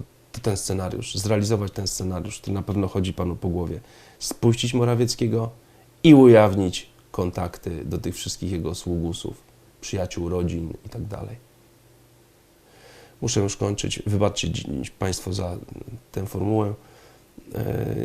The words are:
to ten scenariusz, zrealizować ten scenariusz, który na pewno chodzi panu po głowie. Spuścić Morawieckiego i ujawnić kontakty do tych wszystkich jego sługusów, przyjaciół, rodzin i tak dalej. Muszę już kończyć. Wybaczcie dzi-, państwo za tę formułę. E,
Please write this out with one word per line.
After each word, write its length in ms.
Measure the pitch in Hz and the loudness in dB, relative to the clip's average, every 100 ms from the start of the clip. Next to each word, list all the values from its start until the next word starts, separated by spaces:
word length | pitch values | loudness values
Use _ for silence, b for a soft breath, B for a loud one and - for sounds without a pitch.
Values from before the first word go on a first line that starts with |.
| - _ _ | -10 _ _
to 100 | - | -6
ten 160 | 113 98 | -4 -2
scenariusz, 580 | - 95 92 101 110 104 | -4 -4 -4 -8 -8 -4
zrealizować 560 | 104 104 104 110 98 | 0 0 2 0 -2
ten 160 | - 95 | -6 -8
scenariusz, 520 | - 92 90 95 - | -6 -6 -6 -8 -10
który 140 | - | -6
na 80 | 98 | -6
pewno 260 | - 101 95 | -2 -2 0
chodzi 260 | 98 92 | -2 -4
panu 220 | 85 90 82 | -2 -4 -4
po 140 | 95 | -4
głowie. 300 | 87 85 80 B B B B | -4 -4 -8 B B B B
Spuścić 540 | - - 117 113 123 | -12 0 2 2 0
Morawieckiego 760 | 127 120 120 117 - 117 113 117 - B B B - | 0 2 2 0 0 -2 -2 -4 -10 B B B 4
i 100 | 160 | 10
ujawnić 760 | 143 127 110 107 95 92 - - - - | 12 12 12 10 4 0 -2 -10 -20 -10
kontakty 760 | - 90 90 87 - 92 80 64 | -4 -4 -4 -8 -8 -10 -8 -6
do 120 | 85 | -6
tych 180 | 90 - | -6 -8
wszystkich 360 | - - 90 | -10 -8 -6
jego 240 | 90 80 87 | -4 -6 -6
sługusów, 680 | 87 85 82 87 - - - - - - | -4 -4 -4 -6 -10 -14 -20 -20 -20 -18
przyjaciół, 480 | - 98 90 - 85 | -8 -6 -6 -6 -4
rodzin 440 | 90 87 85 82 - - | -2 -2 -4 -8 -10 -14
i 40 | |
tak 140 | 113 | -12
dalej. 320 | 104 - 104 117 - _ - _ _ - - _ _ _ _ _ B B B B B B | -10 -10 -12 -16 -20 _ -20 _ _ -20 -20 _ _ _ _ _ B B B B B B
Muszę 180 | 120 - | -2 0
już 180 | 101 - | 0 -2
kończyć. 460 | 101 104 104 - 107 | -4 -2 -6 -6 -2
Wybaczcie 420 | 101 101 - 85 | 0 0 0 -4
dzi-, 420 | - - 69 - - | -6 -6 -8 -8 -6
państwo 340 | 95 87 95 | -6 -4 -6
za 240 | 92 90 90 - - - 113 - | -6 -6 -10 -14 -16 -16 -18 -12
tę 140 | - 95 | -10 -8
formułę. 480 | 95 95 110 104 104 B B B B B - - - | -4 0 0 0 -4 B B B B B -20 -12 -8
E, 400 | - - - 107 | -4 -4 -4 -4